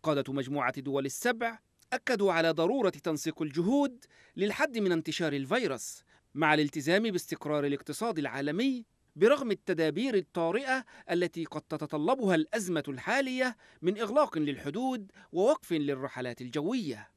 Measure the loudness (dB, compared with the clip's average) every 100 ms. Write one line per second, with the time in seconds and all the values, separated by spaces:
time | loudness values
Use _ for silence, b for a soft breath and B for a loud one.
0 | 2 0 0 -2 -2 0 -2 -2 -2 -2
1 | -2 -2 -2 -2 -4 -8 _ _ _ -4
2 | 0 2 4 4 2 4 2 4 0 0
3 | -4 -2 -4 -4 -4 0 2 4 2 -2
4 | -20 b b -2 -2 0 0 2 2 2
5 | 0 -2 -2 -2 0 0 0 -4 -8 -14
6 | _ b _ 0 4 6 4 0 2 2
7 | 2 -2 -4 -8 -2 -2 0 -2 -6 -6
8 | -4 -2 -4 -4 -4 0 0 0 -8 _
9 | _ 4 4 4 2 -2 -2 0 2 2
10 | 2 0 0 -2 0 0 0 -2 -4 B
11 | -2 0 0 -2 -8 -8 -8 -8 -4 -2
12 | 0 2 4 2 2 -2 -2 -2 -2 -6
13 | -2 0 0 0 -2 -4 b b -2 -2
14 | 0 2 2 2 -2 -2 -6 -4 -4 -4
15 | -8 B B 2 2 2 0 -2 -2 -4
16 | -6 -6 -8 -8 -6 -4 -2 -2 -4 -8
17 | -14